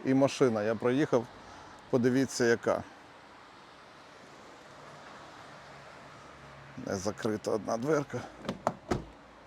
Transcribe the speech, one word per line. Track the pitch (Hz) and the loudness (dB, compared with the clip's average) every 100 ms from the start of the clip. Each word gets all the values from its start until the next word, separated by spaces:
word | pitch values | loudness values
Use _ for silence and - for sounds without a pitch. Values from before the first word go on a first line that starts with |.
і | - | 2
машина. | 135 139 - 131 110 | 4 4 6 4 4
Я | 107 | 0
проїхав, | 113 120 131 151 127 117 - - - - - - | 2 2 2 4 2 0 -12 -18 -18 -18 -16 0
подивіться, | 131 127 127 131 - | 4 6 4 2 4
яка. | 117 117 117 - - - - - - - - - - - - - - - - - - - - - - - - - - - - - - - - - - - - - - - - - - | 4 4 2 0 -2 -16 -20 -20 -20 -20 -20 -20 -20 -20 -20 -20 -20 -20 -20 -20 -20 -20 -20 -20 -18 -18 -18 -18 -18 -18 -18 -18 -18 -18 -18 -20 -20 -20 -20 -20 -18 -18 -16 -10 -4
Не | 98 | -2
закрита | 101 95 110 104 104 | -2 -2 -2 -2 0
одна | 110 - 117 | -2 0 -2
дверка. | 135 147 139 - - - - - - - - - - - - - | 2 0 0 -8 -10 -12 -10 -4 -4 -4 -4 -4 -4 -18 -20 -20